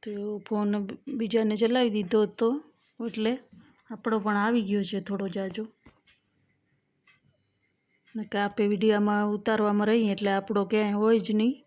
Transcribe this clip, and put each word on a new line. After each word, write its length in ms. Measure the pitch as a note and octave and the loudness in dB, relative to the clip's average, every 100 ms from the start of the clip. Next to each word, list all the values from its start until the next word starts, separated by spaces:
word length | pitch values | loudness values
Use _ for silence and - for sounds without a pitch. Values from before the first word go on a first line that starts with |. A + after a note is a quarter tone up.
તો 80 | - G#3 G3+ G#3 | -10 -8 -6 -8
ફોન 320 | G3 G#3+ G#3 G#3 G3 - - B3 | -4 -2 0 -2 -4 -10 -10 -6
બીજાને 380 | A3 A3+ A3 G#3+ | 0 2 2 2
ચલાવી 380 | A3+ B3 B3 G#3 | 2 2 2 0
દીધો 240 | F#3 G#3+ | 0 2
હતો, 240 | G#3 - A3+ C#4 - _ _ _ | 2 0 0 0 -6 _ _ _
એટલે 340 | A3+ A3 G#3+ B3+ - - - _ _ | -8 -2 -2 -2 -8 -20 -20 _ _
આપણો 280 | A3 - A3 | -8 -2 -2
પણ 180 | G3+ G3+ | 0 0
આવી 300 | G#3 A#3+ G3 | 2 2 2
ગયો 160 | G#3 | -2
છે 160 | F#3 G3+ | -2 -6
થોડો 260 | F#3+ G3 G3 | -6 -6 -4
જાજો. 360 | G3 F#3+ F3+ A3 _ - _ _ _ _ _ _ _ _ _ _ _ _ _ _ _ _ _ _ _ _ _ _ A3 | -4 -6 -6 -12 _ -20 _ _ _ _ _ _ _ _ _ _ _ _ _ _ _ _ _ _ _ _ _ _ -10
ને 80 | G#3 | -6
કે 120 | G3+ | -2
આપે 260 | G3+ G3+ G#3 | -2 0 0
વીડિયામાં 680 | G#3 A3 G#3 G#3 G#3 G#3 G#3 | 2 4 4 4 2 0 -2
ઉતારવામાં 520 | G#3 A3 G#3 G#3 G#3 | 0 0 2 2 2
રહી, 240 | A#3 A3 | 2 2
એટલે 200 | G3 G3+ | 0 0
આપણો 300 | G3 G3 G3+ F#3+ | 0 0 -2 0
ક્યાંય 360 | G#3+ G#3 G#3 | 0 0 2
હોય 180 | G#3+ A3+ | 4 2
જ 80 | F3+ | 2
નહીં 220 | G#3+ A3+ C#4 | 2 2 0